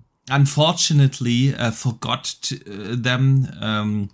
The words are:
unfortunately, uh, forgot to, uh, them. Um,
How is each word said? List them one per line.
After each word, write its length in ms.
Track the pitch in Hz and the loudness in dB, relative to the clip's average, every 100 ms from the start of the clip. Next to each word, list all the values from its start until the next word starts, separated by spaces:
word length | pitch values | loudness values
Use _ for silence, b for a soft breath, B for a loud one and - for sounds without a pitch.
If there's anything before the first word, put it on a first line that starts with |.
| _ _ - | _ _ -2
unfortunately, 1200 | 139 139 147 156 175 - 147 135 - 120 120 139 | 2 2 4 2 2 2 4 4 2 0 2 2
uh, 160 | - 117 | 0 -4
forgot 540 | 110 123 110 117 127 - - | -2 -4 -4 -4 -6 -6 -8
to, 140 | - 117 | -10 -10
uh, 400 | 101 101 101 123 | -12 -12 -8 -4
them. 520 | 123 127 135 135 131 - | -2 2 4 4 0 -4
Um, 500 | 107 107 107 104 98 | -4 -2 -2 -4 -6